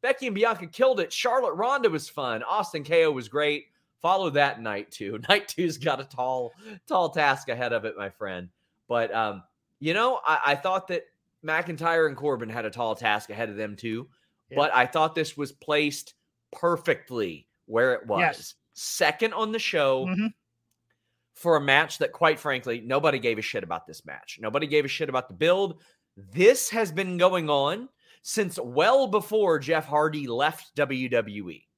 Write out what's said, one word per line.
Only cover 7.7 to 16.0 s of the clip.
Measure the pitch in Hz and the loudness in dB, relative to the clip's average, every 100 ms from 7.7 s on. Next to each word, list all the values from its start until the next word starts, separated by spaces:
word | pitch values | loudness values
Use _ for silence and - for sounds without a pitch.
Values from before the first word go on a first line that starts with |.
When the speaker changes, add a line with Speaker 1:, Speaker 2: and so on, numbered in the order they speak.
Speaker 1:
of | 117 | -2
it, | 107 95 | -4 -6
my | 98 | -10
friend." | - 101 90 90 _ _ _ _ | -8 -8 -8 -10 _ _ _ _
But, | 120 117 | 0 0
um, | 110 110 98 - _ _ _ | 0 -2 -4 -14 _ _ _
you | 147 | -2
know, | 180 240 254 | 0 2 0
I, | - 156 139 | 0 2 2
I | |
thought | 139 185 190 185 | 2 0 -2 -2
that | 175 - _ _ _ | -6 -8 _ _ _
McIntyre | 156 160 170 156 165 165 156 | -4 -2 -2 -2 0 4 2
and | 135 | 2
Corbin | 147 127 113 | -2 -2 -4
had | 113 | -6
a | 110 | -6
tall | 104 117 | -4 -2
task | 110 117 104 - | 0 2 0 -2
ahead | 104 113 | -6 -6
of | 104 | -4
them | 107 | -8
too. | 104 117 110 - _ _ _ _ | -6 -6 -8 -10 _ _ _ _
Speaker 2:
Yeah. | 139 | 0
Speaker 1:
But | 143 | 2
I | 123 127 | 4 2
thought | 165 156 160 | 2 0 0
this | 156 - | -4 -4
was | 139 | -8
placed | - - 151 151 143 | -8 -2 0 0 -4